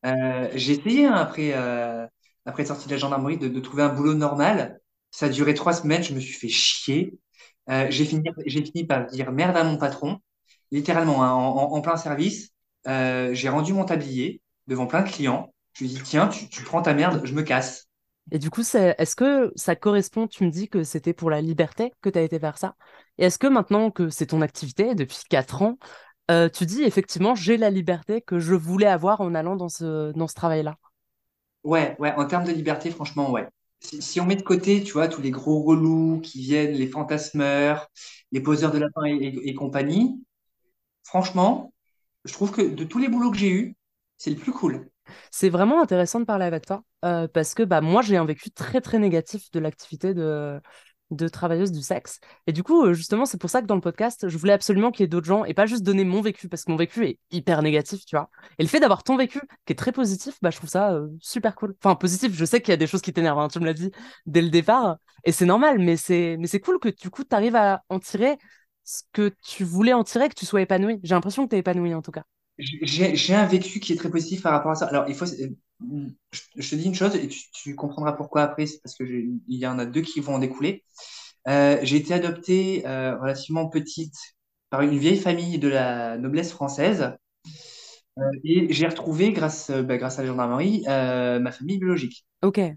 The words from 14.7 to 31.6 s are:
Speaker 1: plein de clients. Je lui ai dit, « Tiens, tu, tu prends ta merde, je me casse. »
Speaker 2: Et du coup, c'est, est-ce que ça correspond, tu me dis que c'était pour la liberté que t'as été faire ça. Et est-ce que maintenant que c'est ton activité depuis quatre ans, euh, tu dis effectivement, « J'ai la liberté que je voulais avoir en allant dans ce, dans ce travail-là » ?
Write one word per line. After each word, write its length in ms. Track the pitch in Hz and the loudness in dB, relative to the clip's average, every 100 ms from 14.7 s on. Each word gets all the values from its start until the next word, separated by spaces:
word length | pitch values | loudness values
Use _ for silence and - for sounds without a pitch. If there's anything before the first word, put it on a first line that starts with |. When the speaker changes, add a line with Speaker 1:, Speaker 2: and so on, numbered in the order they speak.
| 127 123 | -4 -2
Speaker 1:
plein 140 | 165 | 0
de 80 | 196 | -2
clients. 440 | - 139 123 - _ _ | -2 -2 -2 -6 _ _
Je 100 | - | -10
lui 80 | 131 | -8
ai 40 | 131 | -8
dit, « 60 | |
Tiens, 240 | 131 - 202 | -2 2 2
tu, 200 | - - | 0 -12
tu 160 | - | -14
prends 180 | - 165 | -4 -2
ta 120 | 170 | 2
merde, 280 | 147 170 156 127 | 2 2 0 -2
je 80 | |
me 80 | 139 | -4
casse. » 480 | 151 127 127 - _ _ _ _ - | 0 -2 -2 -10 _ _ _ _ -8
Speaker 2:
Et 80 | 160 | -4
du 100 | 147 | -4
coup, 140 | 190 | -4
c'est, 320 | 233 226 185 - | 0 4 4 4
est-ce 180 | 165 - | -2 2
que 360 | 262 277 240 - | 2 4 0 -2
ça 200 | - 165 | -4 0
correspond, 500 | 208 208 190 - 226 | 2 2 0 -2 -6
tu 200 | - 180 | 0 0
me 40 | |
dis 180 | 160 208 | 0 -4
que 140 | 196 | -4
c'était 300 | 156 160 170 | -2 -4 -4
pour 160 | 170 165 | -2 0
la 120 | 151 | 0
liberté 500 | 160 160 160 - 233 _ | -2 0 -2 0 -6 _
que 80 | 202 | -2
t'as 120 | 185 | 0
été 180 | 160 165 | 0 -2
faire 180 | 151 147 | -4 -6
ça. 180 | 190 - _ - _ - | -8 -10 _ -20 _ 2
Et 80 | 180 | 2
est-ce 120 | 175 | 4
que 100 | 269 | 4
maintenant 440 | 262 190 208 220 | 4 4 2 2
que 180 | - 170 | 0 -4
c'est 180 | - 156 | -2 -2
ton 140 | 160 | 0
activité 540 | 151 - 143 127 220 226 | 0 -2 -12 -2 0 0
depuis 280 | 131 - - | -2 -6 0
quatre 320 | 147 131 131 | 0 0 0
ans, 160 | 202 247 - - - _ - | 0 -2 -14 -20 -20 _ 2
euh, 180 | 170 170 | 4 4
tu 160 | - 170 | 2 -4
dis 180 | 214 | 2
effectivement, « 520 | 285 - 180 - 190 240 | 2 2 -2 0 0 2
J'ai 220 | 175 233 | 2 4
la 120 | 214 | 4
liberté 520 | 196 170 175 - 220 | 2 0 -4 -2 -6
que 180 | - 175 | -2 -2
je 160 | 165 185 | 2 2
voulais 320 | 160 185 208 | 2 4 4
avoir 340 | 180 175 208 | 4 2 2
en 140 | 185 170 | 0 -2
allant 200 | 160 190 | -2 -4
dans 140 | 175 | -6
ce, 420 | - 165 156 151 | -6 -6 -4 -4
dans 140 | 151 160 | -2 -4
ce 60 | |
travail-là » ? 440 | - 170 160 151 156 _ _ _ _ _ _ _ _ | -2 0 0 -2 -8 _ _ _ _ _ _ _ _